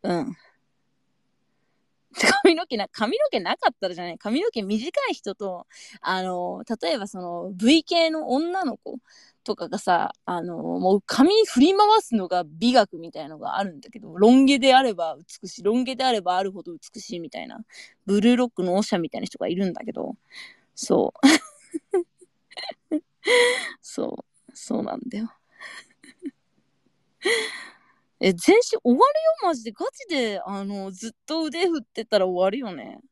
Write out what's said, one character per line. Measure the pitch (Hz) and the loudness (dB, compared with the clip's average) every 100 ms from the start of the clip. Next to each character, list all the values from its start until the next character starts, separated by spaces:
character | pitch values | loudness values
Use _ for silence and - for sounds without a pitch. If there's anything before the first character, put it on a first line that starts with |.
う | - | -2
ん。 | 175 147 175 _ _ _ _ _ _ _ _ _ _ _ _ _ _ _ _ _ - - - | -2 -4 -10 _ _ _ _ _ _ _ _ _ _ _ _ _ _ _ _ _ 0 2 6
髪 | 392 | 6
の | 320 349 | 4 -2
毛 | 226 | -6
な-、 | 190 | -6
髪 | - 220 440 | -2 -2 0
の | 587 | 0
毛 | 226 | 0
な | 180 - | -2 0
か | 311 | -2
っ | - | -2
た | 185 | -6
ら | |
じ | 175 | -6
ゃ | |
な | 175 | -10
い。 | 165 | -8
髪 | 208 254 | -4 -2
の | 440 | -2
毛 | 247 | -4
短 | 196 214 277 587 523 | -4 -4 -2 -4 -4
い | |
人 | 330 - | -4 -8
と、 | 185 196 180 - - - 214 | -8 -8 -10 -14 -20 -20 -10
あ | - 185 | -4 -4
の、 | 185 180 180 180 - 226 | -2 -4 -6 -8 -8 -6
例 | 330 | -4
え | 285 | -4
ば | 202 | -6
そ | 190 | -10
の、 | 180 175 180 | -10 -10 -10
V | 185 220 320 | 0 4 4
系 | - 339 330 | 4 0 0
の | 320 - | -2 -4
女 | 254 339 370 | -4 -2 -4
の | 330 - | -6 -8
子 | - 247 _ _ _ _ | -12 -16 _ _ _ _
と | - 208 | -10 -8
か | 170 | -6
が | - | -6
さ、 | - 175 - - - | 0 0 0 -8 -8
あ | 175 | -8
の、 | 175 165 | -6 -8
も | 165 175 185 196 | -6 0 2 2
う | - | 2
髪 | - 294 427 440 | 4 6 6 2
振 | 254 | 4
り | 302 | 4
回 | 392 415 440 | 6 6 4
す | - | 2
の | 220 185 | -2 0
が | 180 160 | -4 -4
美 | 160 233 | -2 4
学 | 254 202 165 | 4 4 -2
み | 165 | -12
た | - | -10
い | 156 | -12
の | 156 | -8
が | - - | -6 -4
あ | |
る | 196 | -6
ん | 147 | -8
だ | - | -20
け | - | -20
ど、 | 208 - | -16 4
ロ | 214 | 8
ン | 262 269 | 8 8
毛 | 277 | 6
で | 262 | 6
あ | 254 | 6
れ | 262 | 4
ば | 180 165 143 175 - | -2 -4 -6 -16 -16
美 | 190 | -16
し | - | -4
い、 | |
ロ | 190 | 0
ン | 233 | 0
毛 | 254 254 | 0 -2
で | |
あ | 262 | 0
れ | 226 | 0
ば | 175 180 | 0 0
あ | |
る | 196 | -2
ほ | 190 | -6
ど | 170 170 - | -14 -16 -18
美 | 226 | -18
し | - 175 | -12 -12
い | |
み | 165 | -10
た | - | -12
い | 82 | -12
な、 | - - - - _ - | -14 -18 -20 -20 _ -2
ブ | 202 | 2
ル | 226 | 4
ー | 247 | 4
ロ | 247 | 0
ッ | |
ク | - | -2
の | 180 185 | -2 0
オ | |
シ | 214 | 0
ャ | 185 | -2
み | 165 | -4
た | - | -6
い | |
な | - | -10
人 | - | -6
が | 101 | -4
い | |
る | 175 190 | -2 -2
ん | |
だ | - | -4
け | - | -10
ど、 | - 73 - _ - - _ _ | -8 -10 -10 _ -20 -20 _ _
そ | - - 170 - - | -14 -2 0 0 4
う。 | 269 311 605 571 _ 320 _ 370 349 _ - _ _ - - - _ | 4 4 0 _ _ -12 _ -4 -4 _ -20 _ _ -14 -14 -16 _
<laughs> | 311 _ _ - 494 480 494 - - | -8 _ _ 2 4 4 0 -8 -14
そ | - - - - - _ _ | -14 -8 -8 -8 -16 _ _
う、 | |
そ | - - 220 | -20 -6 -6
う | |
な | 208 - | -4 -8
ん | - | -10
だ | 202 | -8
よ。 | 226 _ _ _ - - - _ - _ 320 _ _ _ _ _ _ _ _ _ | -10 _ _ _ -20 -20 -20 _ -20 _ -16 _ _ _ _ _ _ _ _ _
<laughs> | 381 453 440 - - - _ _ _ _ | -2 -2 -4 -12 -18 -20 _ _ _ _
え、 | 190 | 0
全 | 175 - 415 | 2 4 4
身 | - 440 | 4 -2
終 | |
わ | 247 | 2
る | |
よ、 | 254 523 605 640 640 | 4 4 4 0 0
マ | 370 | -2
ジ | 277 | -2
で。 | 226 | -6
ガ | 208 427 | -8 -8
チ | - 480 | -8 -4
で、 | 294 233 196 - | -2 -2 -4 -8
あ | 196 | -8
の、 | 196 202 196 | -8 -8 -10
ず | 185 226 | -12 -14
っ | _ - | _ -8
と | 311 | -6
腕 | 311 320 370 | -4 -2 0
振 | 320 | -2
っ | |
て | 226 - | -6 -12
た | 220 208 | 0 2
ら | 185 | 2
終 | 180 | 2
わ | 190 | 0
る | 240 | 0
よ | 233 | -8
ね。 | 160 107 104 _ | -10 -14 -18 _